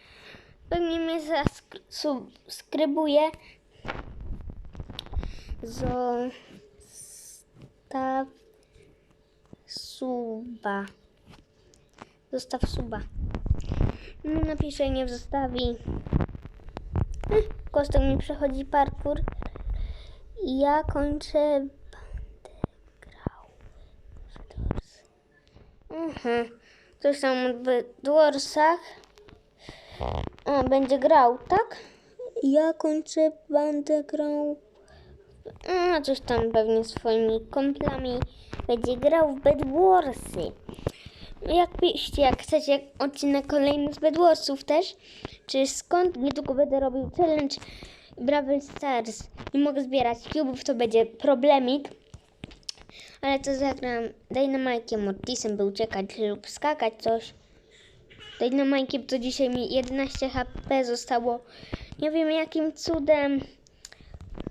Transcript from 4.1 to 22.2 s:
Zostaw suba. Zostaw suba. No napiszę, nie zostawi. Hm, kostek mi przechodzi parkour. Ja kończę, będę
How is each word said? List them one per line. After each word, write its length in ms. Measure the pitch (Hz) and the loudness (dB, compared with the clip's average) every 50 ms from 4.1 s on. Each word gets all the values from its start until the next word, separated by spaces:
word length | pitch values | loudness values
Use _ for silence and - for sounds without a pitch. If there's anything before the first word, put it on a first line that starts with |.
| - - - - - - - - - - - - - - - - - - - - - - 50 - - - - - - - 240 | -14 -14 -10 -10 -10 -10 -10 -12 -14 -14 -16 -14 -14 -14 -14 -12 -14 -14 -12 -8 -6 -6 -6 -6 -8 -12 -12 -12 -12 -10 -10
Zostaw 2750 | 226 226 - 254 247 247 247 247 247 240 240 247 254 - - - - - - - - _ - - - - - - - - - - - - - _ _ _ - - - _ _ _ _ - 262 262 262 262 269 269 269 - _ _ _ _ _ _ _ _ - - - _ _ _ _ _ _ _ _ _ _ _ _ - - _ | -12 -8 -4 -4 -2 -2 0 0 0 0 -2 -2 -4 -6 -12 -18 -20 -20 -20 -20 -20 _ -20 -20 -20 -20 -20 -20 -20 -20 -20 -20 -20 -20 -20 _ _ _ -20 -20 -20 _ _ _ _ -6 -4 -2 0 0 -2 -2 -4 -10 _ _ _ _ _ _ _ _ -20 -20 -20 _ _ _ _ _ _ _ _ _ _ _ _ -20 -20 _
suba. 1200 | - - - - - - - 262 254 247 240 240 226 220 220 240 247 233 220 - 208 196 196 196 196 - _ _ _ _ _ _ - - - _ _ _ _ _ _ _ _ _ _ _ - - - _ _ _ _ | -16 -14 -14 -14 -14 -12 -8 -6 -6 -6 -6 -6 -8 -8 -10 -10 -12 -14 -8 -6 -4 -4 -4 -6 -8 -12 _ _ _ _ _ _ -20 -20 -20 _ _ _ _ _ _ _ _ _ _ _ -20 -20 -20 _ _ _ _
Zostaw 380 | 269 254 - - 247 254 - - | -8 -8 -6 -6 -4 -2 -2 -2
suba. 300 | - 254 247 226 226 202 - - - - - - - - - - - - - - - - - - - - - - - - - | -2 -4 -6 -6 -8 -8 -8 -8 -8 -6 -6 -6 -6 -6 -2 0 0 0 0 -2 0 0 0 0 0 -6 -14 -18 -16 -10 -6
No 180 | 302 311 320 | -4 -2 -2
napiszę, 480 | 320 311 311 302 302 294 277 - 285 269 | 0 -2 -2 -4 -4 -6 -2 -2 -2 0
nie 180 | 262 262 262 247 | 0 -2 -2 -4
zostawi. 680 | 240 240 - - - 277 269 254 247 247 247 240 233 - - - - - - - - - - - - - - - - - - - - - - - - - - - - - - - | -6 -8 -8 -6 -4 -2 -2 -2 -2 -2 -2 -2 -4 -4 -8 -8 -8 -8 -4 -2 0 0 0 -2 -6 -12 -16 -18 -18 -18 -18 -16 -14 -14 -12 -4 0 0 0 0 -2 -4 -2 2
Hm, 120 | 415 440 440 - - - - - | 2 2 2 2 -4 -10 -10 -2
kostek 300 | - 294 285 277 269 269 | 0 0 0 4 4 4
mi 160 | 269 277 269 277 | 4 4 2 0
przechodzi 480 | - - 294 285 294 277 262 269 277 | -2 -4 -4 -2 -2 -2 -2 -4 -4
parkour. 560 | - - 285 269 277 - - - 285 294 294 - - - - - - - - - - - - - - - - - - - - - - - 466 392 | 0 2 2 2 2 0 -4 -4 -2 -2 0 -2 -2 -4 -6 -8 -8 -10 -8 -6 -6 -4 -4 -4 -6 -8 -12 -14 -16 -18 -20 -20 -18 -10 -6 -4
Ja 400 | 262 262 269 277 285 294 311 302 | -2 0 2 4 4 4 2 0
kończę, 760 | - - 285 285 294 294 294 - - - 302 302 294 294 277 | 0 -2 0 0 0 -2 -4 -6 -2 0 2 2 4 2 2
będę 880 | 277 277 - - - - - - - - - - | 0 -2 -8 -16 -20 -20 -18 -18 -16 -12 -12 -12